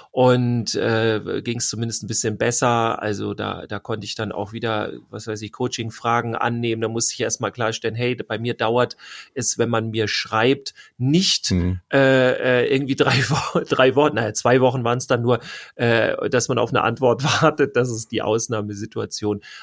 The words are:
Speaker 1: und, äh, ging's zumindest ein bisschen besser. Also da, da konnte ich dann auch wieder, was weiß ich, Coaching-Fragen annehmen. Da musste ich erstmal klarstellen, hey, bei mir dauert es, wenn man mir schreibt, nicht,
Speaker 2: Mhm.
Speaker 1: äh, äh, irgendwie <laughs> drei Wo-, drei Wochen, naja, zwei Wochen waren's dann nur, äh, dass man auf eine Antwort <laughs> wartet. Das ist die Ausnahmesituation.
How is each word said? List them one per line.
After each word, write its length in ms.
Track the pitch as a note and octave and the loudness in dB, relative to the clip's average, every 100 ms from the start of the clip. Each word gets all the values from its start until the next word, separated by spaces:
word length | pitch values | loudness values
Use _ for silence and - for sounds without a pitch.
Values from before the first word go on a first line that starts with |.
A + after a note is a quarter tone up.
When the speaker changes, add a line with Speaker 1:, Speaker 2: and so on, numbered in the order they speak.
| - | -8
Speaker 1:
und, 640 | - B2+ B2 B2 A#2+ G#2+ | 2 4 4 2 0 -2
äh, 640 | G2+ A2 A2+ A2+ A2 F2+ G2+ | -2 0 2 2 0 -2 -6
ging's 260 | A#2+ A#2+ - | -4 -4 -4
zumindest 320 | A2 A#2 A2 | -4 -4 -4
ein 40 | G2+ | -4
bisschen 300 | A2+ A2+ G#2 | -2 -2 0
besser. 640 | A2+ A#2+ B2+ A#2 A2+ - | 0 2 2 2 2 -2
Also 320 | G#2+ G#2 G#2 | -4 -4 -4
da, 340 | G2+ G#2 F2+ E2+ | -4 -6 -8 -8
da 120 | G#2 | -10
konnte 260 | - A2 | -6 -8
ich 100 | - | -6
dann 160 | - G#2 | -6 -6
auch 220 | - G2+ | -4 -6
wieder, 400 | A2 A2+ G#2+ G#2 A#1 - | -6 -4 -2 -4 -8 -14
was 180 | A2 A2 | -14 -8
weiß 140 | G#2+ | -8
ich, 100 | G#2+ | -8
Coaching-Fragen 840 | - B2+ - A2+ - A#2 A#2 A#2 | -6 -6 -4 -8 -4 0 0 0
annehmen. 480 | A2+ A#2+ A#2+ A#2+ A2+ | -2 -2 -2 -2 -2
Da 60 | A2 | -2
musste 260 | A2+ - | 0 -2
ich 60 | - | -2
erstmal 280 | A2 - G#2+ | -4 -2 -6
klarstellen, 440 | - A2+ A2 A2+ | -2 -4 -2 -6
hey, 200 | A2 B2 | -2 -4
bei 240 | B2 - A2 | -4 -6 -6
mir 140 | A#2+ | -4
dauert 460 | - A2 A#2+ A#2+ - - - - | -2 0 2 0 -2 -20 -20 -14
es, 240 | - A#2+ - | -4 -2 0
wenn 140 | A#2 | 0
man 180 | A2+ A2+ | 0 0
mir 180 | A2 G#2+ | -2 -2
schreibt, 680 | - - A2 A#2+ C#3 - - - - | -2 -2 2 4 2 -2 -16 -18 -2
nicht, 520 | B2+ E3 F#3+ - - | 2 4 2 0 0
Speaker 2:
Mhm. 300 | F#2 F2+ F2+ - | 2 2 -2 0
Speaker 1:
äh, 760 | C#3 C3+ C3 B2+ - B2+ B2 | 4 6 6 4 2 2 2
äh, 100 | A#2+ | 4
irgendwie 220 | C3+ C3+ C3+ | 0 0 -2
<laughs> 0 | |
drei 200 | C#3 B2 A#2 | 0 0 0
Wo-, 300 | D3+ - E3+ - | -2 0 -2 0
drei 280 | C#3 C3 | 4 4
Wochen, 220 | C3 D3 G#2+ | 6 2 2
naja, 180 | A2+ | -2
zwei 260 | - A#2+ B2+ | 0 4 4
Wochen 240 | B2+ B2+ | 4 2
waren's 220 | A#2+ B2 - | -2 -2 0
dann 160 | B2 | 0
nur, 180 | A#2+ A#2 - - - - | 2 0 -2 -16 -14 -2
äh, 520 | A#2+ A2+ A2 - G#2 | 2 4 2 0 0
dass 200 | B2 - | 0 0
man 100 | A#2+ | 0
auf 100 | A2+ | 2
eine 140 | A#2+ | 2
Antwort 420 | A2 A#2 B2+ A#2+ | 0 2 2 2
<laughs> 180 | C#3+ - | 0 2
wartet. 320 | D#3+ D3+ C#3 | 2 4 0
Das 140 | A#2+ B2+ | 2 -2
ist 220 | A2 A2 | -2 -6
die 60 | A2 | -4
Ausnahmesituation. 1200 | - A2+ - A2 G#2 G2+ A2+ - G2+ - G#2 G2+ - - | 0 0 0 -4 -4 -8 -8 -8 -8 -4 -4 -4 -8 -20